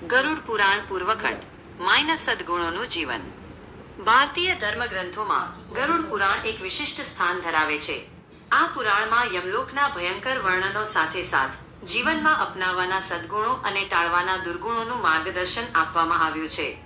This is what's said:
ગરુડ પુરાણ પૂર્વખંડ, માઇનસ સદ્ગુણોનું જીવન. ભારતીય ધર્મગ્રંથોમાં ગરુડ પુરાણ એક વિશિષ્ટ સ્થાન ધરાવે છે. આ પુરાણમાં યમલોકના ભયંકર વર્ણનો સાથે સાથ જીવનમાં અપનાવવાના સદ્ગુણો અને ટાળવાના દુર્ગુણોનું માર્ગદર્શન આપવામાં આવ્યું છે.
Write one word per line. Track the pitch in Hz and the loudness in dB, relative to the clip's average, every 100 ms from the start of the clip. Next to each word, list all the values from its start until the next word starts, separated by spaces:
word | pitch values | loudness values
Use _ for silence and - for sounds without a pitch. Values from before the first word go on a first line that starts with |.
| 339 | 2
ગરુડ | 480 277 311 | 2 2 -2
પુરાણ | - 214 202 202 208 | -4 2 2 2 0
પૂર્વખંડ, | 190 185 220 127 - - - - - | -4 -2 0 -2 -4 -10 -20 -20 -4
માઇનસ | 180 226 294 320 | 2 4 4 0
સદ્ગુણોનું | - 226 180 175 170 175 240 | 0 -4 -2 -2 0 -2 -4
જીવન. | 170 151 120 92 - - - - - - - | -4 -4 -4 -6 -14 -16 -16 -18 -18 -18 -6
ભારતીય | 202 240 285 330 359 359 | 6 6 6 2 0 0
ધર્મગ્રંથોમાં | 208 220 240 190 180 202 208 139 117 - - | -2 -2 -4 -4 -6 -6 0 0 -2 -10 -10
ગરુડ | - 285 320 311 | -2 2 2 0
પુરાણ | - 196 220 240 | 0 2 2 -2
એક | - | -4
વિશિષ્ટ | 190 185 294 - | -4 -4 -4 -4
સ્થાન | 262 - 180 180 | -8 0 0 0
ધરાવે | 165 160 151 151 | 0 2 2 0
છે. | 147 135 - - - - - | -2 -6 -8 -20 -20 -20 0
આ | 269 330 | 4 4
પુરાણમાં | - 220 202 220 226 240 | 2 2 2 4 2 2
યમલોકના | 180 180 208 262 269 285 | 0 -2 -2 -2 0 0
ભયંકર | 180 175 196 254 262 | 0 -2 -2 -2 0
વર્ણનો | 190 185 190 202 208 | 2 2 2 -2 -2
સાથે | 180 156 185 | 0 0 0
સાથ | 170 151 131 - - - - | 0 2 0 -4 -16 -16 -4
જીવનમાં | 233 254 320 311 311 | 0 2 2 4 4
અપનાવવાના | - 190 185 185 185 190 | 2 0 0 0 0 0
સદ્ગુણો | 190 175 - 208 220 | -2 -6 -4 -2 0
અને | 254 208 196 196 | 0 0 -2 0
ટાળવાના | 180 170 175 175 185 | 2 4 2 2 0
દુર્ગુણોનું | 175 170 190 233 226 247 | -2 -4 -2 -2 -2 0
માર્ગદર્શન | 180 160 160 180 180 - 233 165 | 2 2 0 -2 -2 -2 -2 0
આપવામાં | 160 170 165 170 160 | 0 2 2 2 2
આવ્યું | 156 156 | 0 -6
છે. | - 143 87 | -4 -4 -6